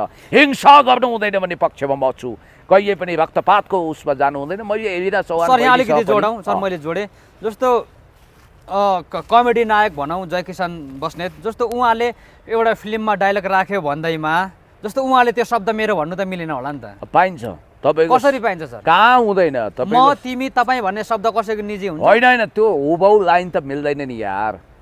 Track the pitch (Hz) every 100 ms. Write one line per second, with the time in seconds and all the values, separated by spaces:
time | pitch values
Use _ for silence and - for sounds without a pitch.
0 | 104 - - 196 285 269 277 285 254 247
1 | 247 226 208 196 185 165 - - 139 139
2 | 131 - 127 107 - _ - 190 202 190
3 | 180 165 160 - 165 202 - 190 165 151
4 | 151 139 139 143 143 190 214 214 220 180
5 | 185 196 185 165 170 254 254 254 240 240
6 | 214 214 202 226 190 196 196 180 147 170
7 | 202 - _ _ 214 208 254 233 - _
8 | _ _ _ _ _ _ - 190 202 185
9 | 156 185 - 233 247 233 226 208 214 147
10 | 139 175 185 175 180 175 175 170 139 135
11 | 156 151 180 156 180 220 233 240 240 226
12 | 240 226 - _ - 226 226 214 208 220
13 | 220 202 196 202 185 190 190 202 147 143
14 | 160 160 156 165 190 - _ _ 214 269
15 | 262 262 240 233 233 233 196 220 214 190
16 | 151 185 190 185 160 139 131 143 110 -
17 | - 151 185 165 110 87 _ _ - 156
18 | 165 254 277 269 214 180 147 117 123 170
19 | 226 254 226 190 170 135 107 - 170 233
20 | 269 285 254 254 262 - 240 254 196 202
21 | 208 220 220 220 208 220 208 208 190 156
22 | 147 214 254 247 202 - 220 165 143 165
23 | 196 214 180 175 180 180 139 143 147 143
24 | 139 117 104 95 110 95 - _